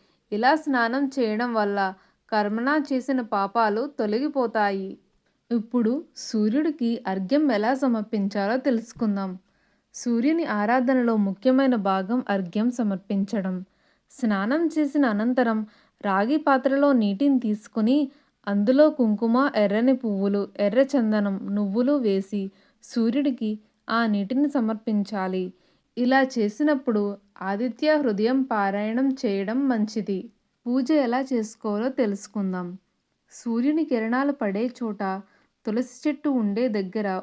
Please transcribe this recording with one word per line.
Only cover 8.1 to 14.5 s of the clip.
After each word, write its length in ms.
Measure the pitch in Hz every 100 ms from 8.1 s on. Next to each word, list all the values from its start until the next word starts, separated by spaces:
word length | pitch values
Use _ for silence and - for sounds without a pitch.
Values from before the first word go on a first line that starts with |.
| 214 196 208 196 254
తెలుసుకుందాం. 800 | 269 226 226 - 220 196 190 185 _ _ _ _ _
సూర్యుని 520 | - 247 233 269 330 320
ఆరాధనలో 720 | 208 208 254 254 262 233 220
ముఖ్యమైన 600 | 196 190 254 262 269 240
భాగం 480 | 196 190 185 247 254
అర్ఘ్యం 420 | 202 180 208 233
సమర్పించడం. 920 | 247 214 190 - 202 202 220 185 185 185 _ _ _ _
స్నానం 560 | - 226 202 208